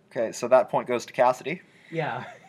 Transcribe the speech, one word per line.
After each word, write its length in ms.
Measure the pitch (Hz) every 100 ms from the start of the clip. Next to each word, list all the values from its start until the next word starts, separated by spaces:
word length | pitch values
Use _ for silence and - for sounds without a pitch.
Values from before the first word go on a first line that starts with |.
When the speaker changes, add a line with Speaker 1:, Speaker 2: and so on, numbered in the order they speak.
| _
Speaker 1:
Okay, 200 | 131 113
so 160 | 110 117
that 220 | 127 -
point 180 | 139 110
goes 180 | 120 -
to 60 |
Cassidy. 480 | - 127 127 127 175 _ _ _
Speaker 2:
Yeah. 320 | 165 143 120 - -